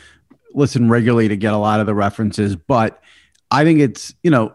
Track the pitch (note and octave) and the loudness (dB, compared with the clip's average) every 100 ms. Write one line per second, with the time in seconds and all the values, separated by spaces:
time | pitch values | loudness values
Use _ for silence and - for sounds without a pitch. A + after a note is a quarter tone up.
0 | - _ _ _ _ A3 C#3+ C3+ A#2 A#2+ | -20 _ _ _ _ -2 -2 0 2 2
1 | A#2 A#2 A2 G#2 G#2+ G#2 G#2 G#2+ G#2+ G#2 | 2 2 0 -2 -2 -2 0 0 0 -2
2 | G2 - G#2+ G2+ G2+ F#2 - B2 A2 - | -2 -2 -6 -2 -4 -4 -2 0 0 -6
3 | _ _ _ _ - C3 D#3+ D#3 C3+ - | _ _ _ _ -4 0 2 2 0 -2
4 | - - F3 C3+ A2 | -18 -6 0 0 0